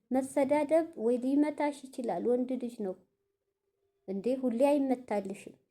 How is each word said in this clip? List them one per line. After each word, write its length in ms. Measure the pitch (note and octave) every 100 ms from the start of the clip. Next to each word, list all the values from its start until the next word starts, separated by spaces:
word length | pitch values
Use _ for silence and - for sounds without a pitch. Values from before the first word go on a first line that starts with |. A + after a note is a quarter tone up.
| -
መሰዳደብ 760 | B3+ C4 D4 C4+ D4 D4 D#4+ E4 -
ወይ 200 | A3 B3
ሊመታሽ 580 | B3+ C#4 D4 D4 D4 C#4+
ይችላል። 420 | B3+ - A3+ F3 G#3
ወንድ 240 | B3 B3+ B3+
ልጅ 180 | A#3+ -
ነው 160 | G3 F#3 _ _ _ _ _ _ _ _ _ _ -
እንዴ 180 | G3 A3+ C4
ሁሌ 220 | B3+ A#3 C#4+
አይመታልሽም። 880 | D4 C4+ B3+ - G#3 F#3+ G3 - - _